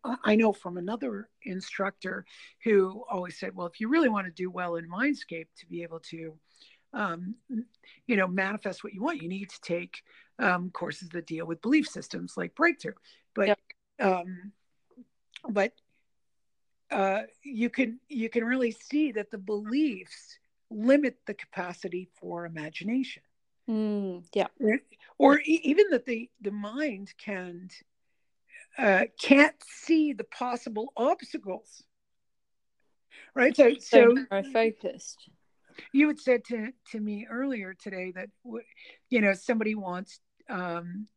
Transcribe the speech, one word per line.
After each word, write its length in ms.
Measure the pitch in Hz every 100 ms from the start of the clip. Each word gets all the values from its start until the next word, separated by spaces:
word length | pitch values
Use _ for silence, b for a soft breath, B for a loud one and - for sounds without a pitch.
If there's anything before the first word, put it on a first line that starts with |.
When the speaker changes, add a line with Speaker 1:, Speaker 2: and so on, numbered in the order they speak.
Speaker 1:
I, 140 | 254 247 -
I 100 | 214
know 160 | 220
from 240 | 202 180 180
another 540 | 175 233 262 202 226 _
instructor 840 | 240 185 - - 196 - 185 190 - B B B 233
who 400 | 202 185 202 -
always 300 | 196 180 -
said, 160 | 190 185
"Well, 120 | 175
if 120 | -
you 80 | 220
really 220 | 320 269
wanna 220 | 208 185
do 180 | 165 185
well 240 | 180 175 170
in 140 | 165
Mindscape 580 | 180 277 285 - 165 160 -
to 60 | 170
be 140 | 170
able 180 | 170 165 -
to, 280 | 160 160 156 b b b b b
um, 440 | 247 202 170 180 226 - 226 240 _ b b -
you 120 | 208
know, 100 | 185
manifest 560 | 185 190 208 202 -
what 80 | -
you 80 | 190
want, 200 | 262 330
you 80 | 165
need 200 | 190 202
to 120 | -
take, 420 | - 175 175 - b b b -
um, 320 | 196 180 180
courses 360 | - 151 151 175
that 160 | 170 165
deal 200 | 160 165
with 160 | 165
belief 260 | 220 311 294
systems 480 | 185 - - 175 -
like 180 | 180
Breakthrough." 420 | - 330 - - - b b b
But, 140 | - 202
Speaker 2:
Yep. 120 | 208 _ - _ -
Speaker 1:
um, 500 | 208 185 180 180 196 - _ _ _ - - _ _ - 285
but, 240 | 202 202 _ _ _ _ _ _ _ _ _ _ _ -
uh, 300 | 269 196 196 226 _
you 260 | 285 226 233
can, 300 | 240 247 240 -
you 200 | 285 226
can 140 | 233
really 280 | 226 262 240
see 420 | 214 - 294 302
that 180 | 214 208
the 60 | 208
beliefs 1000 | 190 208 214 262 311 190 185 - - - _ _ -
limit 480 | 220 233 294 269 - -
the 60 |
capacity 760 | 202 - - 180 196 185 180 185 _
for 260 | 180 170 170
imagination. 760 | 160 151 - 190 254 254 - _ _ _ _ -
Speaker 2:
Mm, 560 | 220 214 208 196 175 175
yeah. 140 | 202 - -
Speaker 1:
Right? 220 | 220 247 _ _ b b
Or 220 | 277 294
e-, 220 | 294 320
even 220 | 269 311 403
that 140 | 269 -
the, 240 | 226 240 _
the 100 | 202
mind 640 | 208 208 247 302 196 196 -
can, 520 | - 190 180 175 185 - _ _ _ _ _ _ _ B B -
uh, 280 | 233 190 226 -
can't 380 | - 277 302 -
see 480 | - - - 320 302
the 140 | 226 240
possible 640 | - 247 240 - 214 254 -
obstacles. 840 | 254 349 254 294 202 185 - - _ _ _ _ _ _ _ _ _ _ _ _ _ B B -
Right? 200 | 254 302
So, 140 | 247 -
Speaker 2:
So 0 |
Speaker 1:
so 460 | - 262 233 254 262
Speaker 2:
narrow 140 | 196 277
focused. 800 | 233 226 214 180 180 - - - _ _ _ _ B B
Speaker 1:
you 160 | 269 302
had 120 | 294
said 240 | - 240 -
to, 260 | 233 220 - -
to 80 | 220
me 260 | 214 208 226
earlier 440 | 233 277 240 190
today 380 | 190 208 190 185 185
that, 140 | 208 _
w-, 200 | 240 226 - - B B B
you 120 | 240
know, 120 | 208
somebody 420 | 190 - 226 214 214
wants, 440 | 185 180 202 - _ _ -
um, 580 | 202 180 170 175 185 214